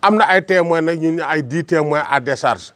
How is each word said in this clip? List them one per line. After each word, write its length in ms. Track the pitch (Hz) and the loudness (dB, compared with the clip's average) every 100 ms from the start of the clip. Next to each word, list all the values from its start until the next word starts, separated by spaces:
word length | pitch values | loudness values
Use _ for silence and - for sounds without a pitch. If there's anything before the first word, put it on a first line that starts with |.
Am 120 | 196 214 | 2 2
na 80 | 214 | 4
ay 160 | 185 | 2
témoins 380 | 185 185 170 165 | 2 0 2 0
nag, 180 | 160 170 | 0 0
ñu 120 | 160 | -2
ne 100 | 165 | -2
ay 220 | 147 156 | -2 -4
dix 200 | 131 156 | -2 -6
témoins 400 | 170 165 151 147 - | -2 0 0 -2 0
à 100 | 139 | -2
décharge. 540 | 127 131 131 107 - | -2 -2 -2 -2 -8